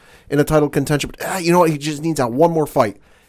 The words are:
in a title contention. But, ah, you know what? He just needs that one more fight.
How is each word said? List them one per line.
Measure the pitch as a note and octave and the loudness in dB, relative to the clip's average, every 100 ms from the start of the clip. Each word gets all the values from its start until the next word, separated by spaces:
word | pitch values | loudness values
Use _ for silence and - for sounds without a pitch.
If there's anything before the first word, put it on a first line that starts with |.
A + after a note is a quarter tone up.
| _ - - | _ -20 -4
in | C#3+ | -2
a | |
title | D3 D#3 D3 | 2 2 2
contention. | D3+ C3+ D3 - | 0 -2 -2 -4
But, | - - | -10 -8
ah, | F#3+ | -4
you | E3+ | 2
know | F3+ | 4
what? | E3 | 4
He | D3 | 0
just | D3+ D3 | -4 -6
needs | E3 D3 | -4 -2
that | A#2+ | -2
one | B2+ E3+ | 2 2
more | D#3+ D3 | 2 0
fight. | C#3+ A2 - _ _ | 0 0 -4 _ _